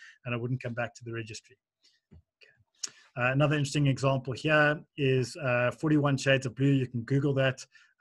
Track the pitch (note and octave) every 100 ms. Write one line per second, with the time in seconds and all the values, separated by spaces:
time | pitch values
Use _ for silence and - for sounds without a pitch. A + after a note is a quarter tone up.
0 | - - A#2+ A#2+ B2 C3 B2 A#2 A#2 -
1 | A#2 A#2 A2 G#2 - _ _ _ _ _
2 | _ - _ _ _ _ _ _ - -
3 | _ - B2 C3+ D3+ D3+ C#3 D3+ C#3+ A#2+
4 | C#3 C3+ C3+ A2+ D#3 D3+ D3 D3+ - -
5 | C3+ C3 B2 - C3+ B2 B2 - D#3+ D3+
6 | C#3+ C3+ C#3 C3+ C3+ - C#3 C3+ B2+ A#2+
7 | A2+ C3+ C#3+ C3 C3+ C3 - _ _ _